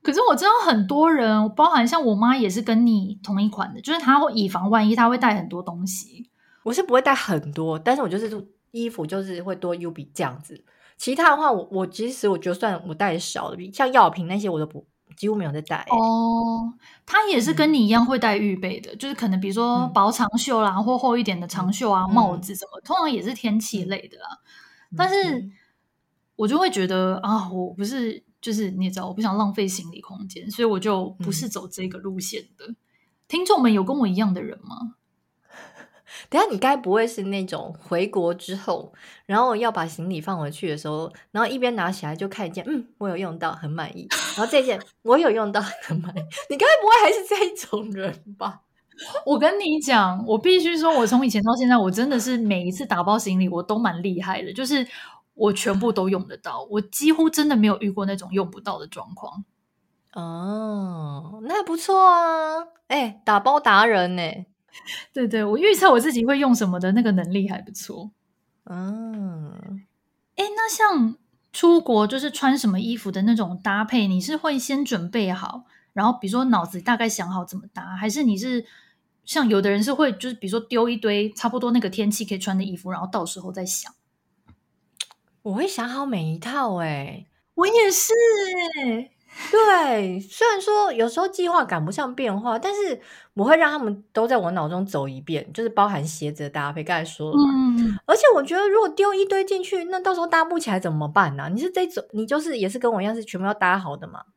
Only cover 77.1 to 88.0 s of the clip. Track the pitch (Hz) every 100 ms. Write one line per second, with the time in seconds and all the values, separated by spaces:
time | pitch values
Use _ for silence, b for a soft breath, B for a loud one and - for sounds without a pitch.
77.1 | 214 180 185 175 190 - - 175 185 214
78.1 | 233 269 196 247 247 226 b b b _
79.1 | _ - 320 254 202 196 202 220 269 294
80.1 | 208 254 233 190 220 226 240 240 233 214
81.1 | 208 214 - 233 247 240 240 202 185 208
82.1 | 208 220 190 190 190 196 175 185 180 185
83.1 | 196 165 185 185 185 185 - - _ _
84.1 | _ _ _ _ _ _ _ _ _ -
85.1 | _ _ _ 214 196 370 381 240 254 277
86.1 | 208 160 165 214 285 247 180 165 143 139
87.1 | - - _ _ - 370 466 415 359